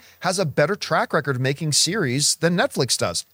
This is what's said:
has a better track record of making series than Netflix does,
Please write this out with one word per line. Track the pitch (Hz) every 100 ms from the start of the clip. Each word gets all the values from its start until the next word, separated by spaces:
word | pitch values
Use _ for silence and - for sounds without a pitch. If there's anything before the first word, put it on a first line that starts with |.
| - -
has | 175 190
a | 175
better | 123 170 202
track | - 160 233
record | 170 139 127
of |
making | 131 143 160
series | 139 151 214 143 127 151 -
than | 165 175
Netflix | 254 196 127 -
does, | 107 82 -